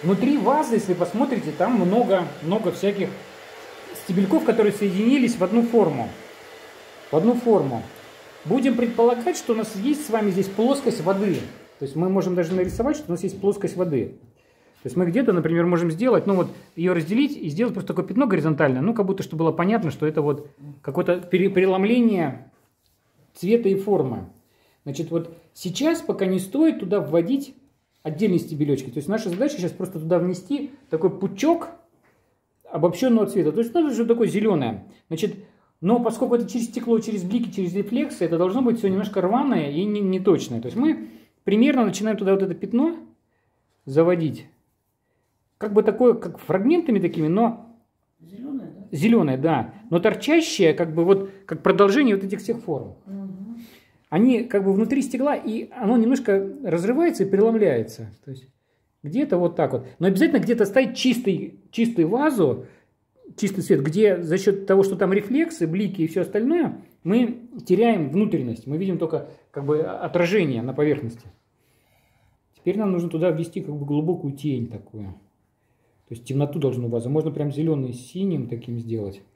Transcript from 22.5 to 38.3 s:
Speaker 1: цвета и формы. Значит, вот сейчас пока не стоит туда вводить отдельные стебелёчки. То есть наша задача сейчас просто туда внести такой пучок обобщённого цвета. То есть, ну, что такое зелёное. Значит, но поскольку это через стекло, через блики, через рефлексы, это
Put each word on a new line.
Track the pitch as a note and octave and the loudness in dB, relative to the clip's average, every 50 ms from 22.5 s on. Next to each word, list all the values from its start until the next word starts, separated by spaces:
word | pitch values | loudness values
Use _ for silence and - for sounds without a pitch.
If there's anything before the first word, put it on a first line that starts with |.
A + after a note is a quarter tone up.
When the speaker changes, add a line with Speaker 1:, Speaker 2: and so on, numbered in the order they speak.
| _ _ _ _ _ _ _ _ _ _ _ _ _ _ _ _ _ | _ _ _ _ _ _ _ _ _ _ _ _ _ _ _ _ _
Speaker 1:
цвета | - - F3+ A3+ A#3 A#3 F#3+ | -8 0 2 2 4 4 2
и | F#3+ | 0
формы. | G3 - A3 G3+ E3 C#3+ C3 A#2 G2 F#2 F2+ _ _ _ _ _ _ _ _ _ _ _ | 0 0 0 0 2 0 -2 -4 -8 -10 -14 _ _ _ _ _ _ _ _ _ _ _
Значит, | D3 C3+ - E3 - | -10 -8 -8 -6 -4
вот | E3 E3+ E3 - - - _ _ _ | -4 -6 -6 -6 -14 -20 _ _ _
сейчас | - - F#3 F3 - C4+ D#4 E4 E4 | -10 -10 -8 -6 -2 0 0 0 -2
пока | - - F#3+ - G3 | -2 -6 -2 -2 0
не | F#3 F#3+ F#3 | 0 0 -2
стоит | F#3 - - C#4 D#4+ D#4+ - - | -2 -2 0 2 2 2 2 0
туда | G3+ F3 G3 G3+ | -4 -2 0 -2
вводить | D#3+ C#3 D3+ E3+ E3+ F3+ C4+ C#4 C#4 - - _ _ _ _ _ _ _ _ _ _ | 0 2 2 2 2 2 0 -2 -2 -6 -16 _ _ _ _ _ _ _ _ _ _
отдельные | D#3 D#3 D#3 A3 G#3 F3+ D#3+ | -10 -4 0 0 2 2 2
стебелёчки. | - - D#3+ C#3+ D3+ C#3+ C#3+ - - - | 0 -2 -4 -4 0 0 0 -2 -2 -8
То | - D#3 | -10 -8
есть | C#3 - | -6 -4
наша | G3+ A3 - F#3+ | -4 -4 -4 -4
задача | E3+ F3+ C4 D4 - - | -2 -2 -2 -2 -2 -2
сейчас | F3+ E3 | -6 -6
просто | - - - F3 - E3 | -6 -6 -10 -8 -8 -8
туда | D#3 D#3+ F3+ F3 | -2 0 0 2
внести | F3 F3+ F3+ - - - C#4 C#4+ C#4+ - - - _ _ | 2 0 -2 -4 -6 -6 -6 -6 -6 -8 -12 -18 _ _
такой | - D#3 - F#3 - - | -4 0 0 0 0 0
пучок | G3+ G3 G3 - - D4+ E4+ E4 - - - - _ _ _ _ _ _ _ _ _ _ _ _ _ _ _ _ _ - | -6 -6 -4 0 2 2 2 2 -2 -12 -16 -20 _ _ _ _ _ _ _ _ _ _ _ _ _ _ _ _ _ -10
обобщённого | - D#3+ D3+ F3 E3+ - C4 C4 A#3 A3 G3+ G3 | -4 0 0 0 0 2 2 4 4 4 2 2
цвета. | - G3+ D#3+ D3+ D3+ | 0 0 0 0 0
То | G#3 | 0
есть, | A#3 A#3 - | -2 0 0
ну, | F4 D#4+ D4 | 0 0 0
что | B3 G#3+ A#3 | 0 -2 2
такое | A3 A#3 A#3 A#3 F#3+ | 2 2 2 2 0
зелёное. | D3 G3+ G#3+ A3 G3 D#3 C3 A2+ A2 G2 - - - _ _ _ | 2 0 2 2 2 2 0 -2 -4 -6 -12 -18 -20 _ _ _
Значит, | E3 D#3+ G#3 G3 E3+ - - - _ _ _ _ _ _ | -6 -4 -4 -4 -6 -8 -18 -20 _ _ _ _ _ _
но | - F3+ A#3 A#3+ | 0 2 2 2
поскольку | A#3+ A#3 A3+ - C4 A#3 A#3+ | 2 -2 -2 -2 0 0 2
это | A#3 A#3 - | 0 0 -2
через | - B3 A#3 | -4 -6 -6
стекло, | - - B3 - A#3 A#3 A3 | -6 -8 -8 0 0 0 0
через | - A3 G#3 G3+ F3 | 0 -2 -6 -6 -4
блики, | F3+ G#3 B3 A#3 F#3+ | -2 -2 -2 -2 -4
через | - G3 F#3 F3 E3+ | -4 -4 -4 -2 -2
рефлексы, | G3+ G3 G3 A#3 C4 D4+ - - - F3+ | -4 -4 -2 -2 -4 -4 -4 -4 -4 -2
это | E3 | -2